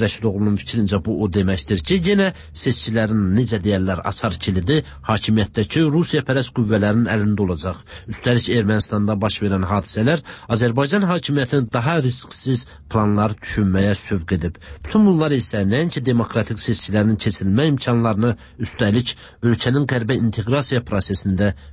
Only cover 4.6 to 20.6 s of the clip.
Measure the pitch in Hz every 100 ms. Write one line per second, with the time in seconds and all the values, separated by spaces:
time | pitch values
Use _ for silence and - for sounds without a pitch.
4.6 | 92 151 - - - 107 - 110 101 -
5.6 | 101 156 156 156 170 151 131 131 120 -
6.6 | 107 107 104 110 110 107 104 104 95 85
7.6 | 92 85 - - - 107 123 120 - 117
8.6 | 101 107 - 104 104 104 107 - 104 95
9.6 | 90 101 - 107 117 160 - - - 113
10.6 | 120 117 139 202 185 175 - 147 127 143
11.6 | 117 123 127 170 127 127 - - 131 123
12.6 | - - - 113 104 104 107 98 - -
13.6 | 101 95 101 98 - 101 82 92 85 -
14.6 | - - - 220 208 165 156 135 - 107
15.6 | 98 123 170 151 123 117 110 117 104 110
16.6 | - 107 - 104 107 104 110 - 95 107
17.6 | 156 135 - 120 117 104 120 107 - -
18.6 | 120 - 104 117 123 - - - 117 110
19.6 | 123 139 135 127 110 120 113 107 104 139